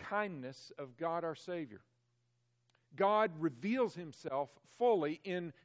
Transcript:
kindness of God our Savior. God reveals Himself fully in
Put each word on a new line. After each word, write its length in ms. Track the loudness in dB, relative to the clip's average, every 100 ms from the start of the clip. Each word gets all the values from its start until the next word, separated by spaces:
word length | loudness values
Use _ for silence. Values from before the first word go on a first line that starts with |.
| -4
kindness 640 | -2 -2 -4 -8 -10 -16 -12
of 180 | -12 -4
God 280 | -2 0
our 100 | -2
Savior. 460 | -6 -6 -6 -6 -10 _ _ _ _ _ _ _ _ _ _ _
God 380 | 2 4 6 4 2
reveals 560 | -2 0 0 2 2
Himself 560 | 0 -12 -8 -4 -2 -2 -6 _ 2
fully 420 | 4 6 4 -2
in 280 | -4 -4 -4 -10